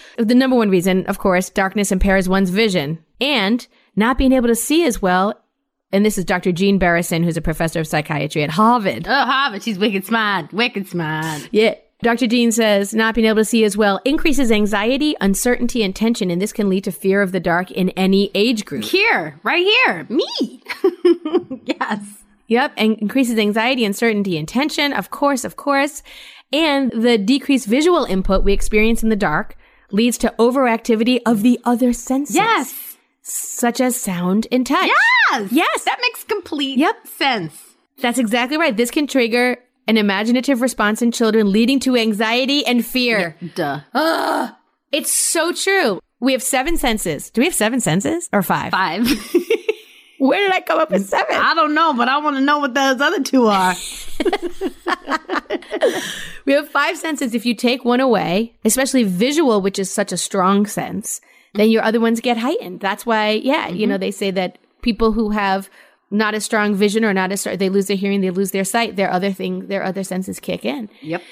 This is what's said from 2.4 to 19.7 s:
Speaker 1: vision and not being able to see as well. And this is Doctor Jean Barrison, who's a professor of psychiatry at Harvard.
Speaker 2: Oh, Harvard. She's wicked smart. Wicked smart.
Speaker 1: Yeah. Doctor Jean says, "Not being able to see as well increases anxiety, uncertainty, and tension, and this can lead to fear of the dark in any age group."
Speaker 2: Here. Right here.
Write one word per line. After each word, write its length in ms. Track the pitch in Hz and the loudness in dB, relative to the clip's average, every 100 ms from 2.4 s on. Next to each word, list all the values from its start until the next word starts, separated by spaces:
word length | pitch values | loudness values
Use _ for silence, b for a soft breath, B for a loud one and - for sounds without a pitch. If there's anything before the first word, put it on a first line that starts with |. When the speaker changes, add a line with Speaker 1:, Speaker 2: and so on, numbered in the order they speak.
| 190 | 2
Speaker 1:
vision 480 | 185 226 180 139 165 _ - | 2 2 0 -2 -6 _ -6
and 460 | 269 277 196 233 - b b b | -2 0 0 -2 -4 b b b
not 220 | 226 262 | 0 2
being 140 | 269 | 4
able 140 | 262 240 | 4 4
to 80 | 226 | 0
see 280 | - 311 330 | 2 2 2
as 140 | 190 | 0
well. 400 | 190 180 202 - _ _ _ _ _ | 0 2 0 -4 _ _ _ _ _
And 140 | 196 208 | 2 2
this 120 | 202 | 0
is 60 | 175 | -2
Doctor 260 | 185 185 | -2 0
Jean 260 | 170 202 196 | 0 2 4
Barrison, 460 | 180 170 175 165 | 2 2 0 0
who's 140 | 170 165 | 0 -2
a 40 | |
professor 380 | 156 156 170 165 | -2 -2 -2 -2
of 80 | 160 | -4
psychiatry 560 | 156 151 151 151 156 | -4 -4 -4 -4 -2
at 80 | 147 | -2
Harvard. 560 | 160 220 247 196 117 170 | 2 2 2 0 -4 -2
Speaker 2:
Oh, 180 | 269 240 | 0 0
Harvard. 380 | 269 277 202 | 0 -2 -4
She's 160 | 226 190 | -6 -2
wicked 260 | 220 285 - | -2 -2 -2
smart. 460 | 226 214 196 170 | -2 0 -2 -4
Wicked 340 | 185 240 208 196 | -4 -4 -4 -6
smart. 600 | 175 156 156 160 151 - | -6 -4 -4 -6 -8 -4
Speaker 1:
Yeah. 240 | 208 220 - _ _ | 2 2 0 _ _
Doctor 240 | 240 233 247 | -2 0 2
Jean 240 | 240 233 | 2 2
says, 420 | 226 220 202 202 | 2 2 2 0
"Not 220 | 220 220 220 | 0 0 2
being 100 | 220 | 2
able 100 | 214 | 2
to 60 | 214 | 2
see 180 | 233 214 | 2 2
as 100 | 208 | 2
well 240 | 208 196 269 | 2 2 0
increases 460 | 311 339 285 240 | 0 2 2 4
anxiety, 640 | 214 202 208 220 269 302 - | 2 2 0 0 0 0 0
uncertainty, 640 | 196 196 247 247 240 247 | 0 0 0 0 0 -2
and 100 | 202 190 | -2 0
tension, 340 | 226 240 196 | -2 0 -2
and 80 | 175 | -2
this 120 | 208 | -2
can 160 | - 202 | -2 0
lead 140 | 190 196 | 0 -2
to 60 | |
fear 300 | 180 196 196 | -4 0 2
of 80 | 196 | 0
the 80 | 185 | -2
dark 300 | 175 170 180 | 0 0 -2
in 180 | - 185 | -2 -2
any 380 | - 190 196 202 196 | 0 2 2 2 2
age 300 | 220 226 - | 0 0 -4
group." 180 | 139 | -8
Speaker 2:
Here. 560 | - 370 440 262 156 147 | -2 0 2 0 -4 -6
Right 220 | 214 311 | -2 0
here. 400 | 370 | 2